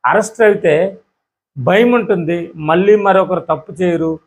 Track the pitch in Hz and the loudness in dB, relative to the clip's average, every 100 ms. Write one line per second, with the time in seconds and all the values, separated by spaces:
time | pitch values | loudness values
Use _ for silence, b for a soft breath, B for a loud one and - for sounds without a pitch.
0 | 123 180 214 - 220 202 170 151 190 190 | 2 0 -2 2 2 4 2 2 0 -6
1 | _ _ _ _ _ 143 120 190 240 240 | _ _ _ _ _ -4 0 2 4 2
2 | 196 190 160 170 170 160 156 170 202 208 | 0 -2 -2 -4 -6 -8 0 2 2 0
3 | 196 190 185 180 165 156 - 160 180 165 | 0 0 0 -4 -4 -6 -6 -4 -2 0
4 | 160 156 | -4 -6